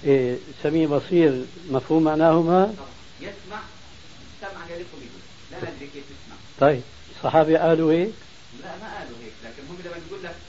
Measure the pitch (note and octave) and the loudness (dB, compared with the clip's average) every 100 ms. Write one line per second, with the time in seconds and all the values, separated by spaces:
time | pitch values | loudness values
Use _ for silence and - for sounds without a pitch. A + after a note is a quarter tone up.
0 | C#3+ C#3 B2 B2 - - D3 D#3+ D#3 C#3+ | 4 4 2 -4 -10 -6 -2 0 2 0
1 | - F3+ D#3+ B2+ B2+ - E3 C#3+ - D#3+ | 2 4 6 4 -6 -14 -4 -4 2 2
2 | D#3 D3+ E3 D#3+ E3 F3+ G3+ G#3 - - | 4 4 6 6 4 4 2 -2 -16 -18
3 | - - G3 - F3+ G#3 - - - - | -20 -16 -16 -16 -14 -14 -16 -20 -20 -20
4 | - - - - G3 F#3 E3+ E3+ F3 C#3+ | -20 -20 -20 -16 -14 -14 -14 -12 -14 -16
5 | A#2+ - - - - D#3+ - C3+ C#3 C#3+ | -18 -20 -20 -20 -18 -12 -12 -12 -16 -16
6 | - - - - - - C#3 C3+ - - | -18 -20 -20 -20 -20 2 2 2 -6 -20
7 | - - C#3 D#3+ D#3 D#3+ E3 E3 D#3+ E3 | -20 -6 2 4 4 4 4 4 4 2
8 | G3+ A3 - - - - - F#3 - - | 0 -6 -20 -20 -20 -18 -16 -14 -14 -14
9 | B2+ A#2 A#2 - A2+ B2 C#3 F3+ F3 E3+ | -14 -16 -18 -18 -18 -18 -16 -16 -14 -14
10 | E3 G3 F3+ E3 | -14 -14 -14 -16